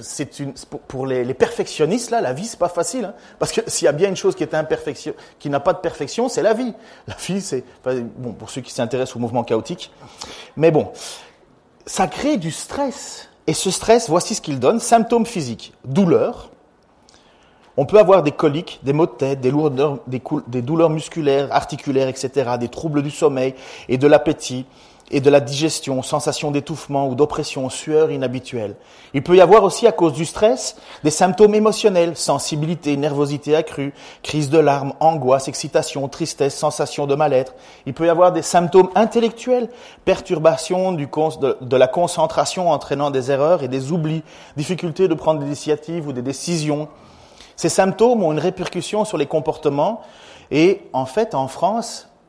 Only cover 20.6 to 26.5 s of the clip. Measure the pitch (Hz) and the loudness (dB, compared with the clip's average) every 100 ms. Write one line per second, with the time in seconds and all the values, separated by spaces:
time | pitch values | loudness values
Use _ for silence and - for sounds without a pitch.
20.6 | 120 165 165 156 - 170 143 139 135 117 | -2 2 2 2 -6 -2 0 2 2 -2
21.6 | - 143 147 135 131 127 131 143 120 120 | -2 -8 -2 0 0 -4 -4 -2 -2 -2
22.6 | 120 - 160 147 143 - 156 131 131 131 | -4 -6 -2 -2 -2 0 0 2 -4 -4
23.6 | - - - 131 143 151 165 - - 127 | -18 -18 -4 2 6 6 4 -2 -6 -10
24.6 | 127 _ - _ _ 143 139 143 131 139 | -10 _ -20 _ _ 2 4 4 2 -2
25.6 | 156 - - 127 - 151 156 143 151 | -2 -2 -6 -6 -4 -4 -2 -4 -4